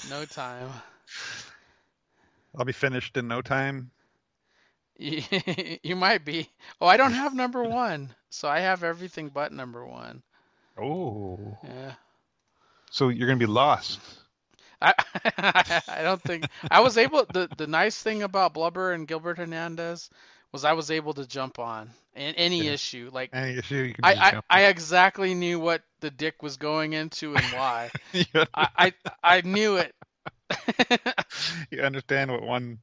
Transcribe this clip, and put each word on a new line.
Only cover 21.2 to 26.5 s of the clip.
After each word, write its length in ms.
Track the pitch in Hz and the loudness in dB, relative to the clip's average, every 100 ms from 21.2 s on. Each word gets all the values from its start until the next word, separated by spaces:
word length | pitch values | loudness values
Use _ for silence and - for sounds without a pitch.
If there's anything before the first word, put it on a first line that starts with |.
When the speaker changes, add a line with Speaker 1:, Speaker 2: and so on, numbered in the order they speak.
| 131 | -8
Speaker 1:
jump 360 | 139 131 - | -8 -8 -8
on 280 | 117 110 110 - _ - | -10 -10 -12 -20 _ -12
in 180 | 143 160 | -8 0
any 280 | 170 175 156 | 0 2 0
Speaker 2:
Yeah. 80 | |
Speaker 1:
issue. 360 | 143 - 127 120 | -2 -6 -10 -10
Like, 180 | 127 127 | -8 -8
Speaker 2:
Any 260 | 127 131 127 | -6 -6 -6
issue 180 | - 139 | -4 -4
you 180 | 127 - | -4 2
can 100 | 175 | 4
Speaker 1:
I, 100 | 196 | 6
Speaker 2:
just 100 | 190 | 6
Speaker 1:
I, 40 | |
Speaker 2:
jump 120 | 110 - | 4 4
Speaker 1:
I 140 | 185 196 | 6 6
Speaker 2:
on. 60 | |
Speaker 1:
exactly 640 | 175 156 180 190 190 190 180 | 4 2 6 6 4 -2 0
knew 260 | 175 175 | -2 -2
what 220 | 165 165 - _ | 0 -2 -4 _
the 100 | 156 | -10
dick 320 | 135 156 - | -6 -6 -6
was 140 | 151 | -10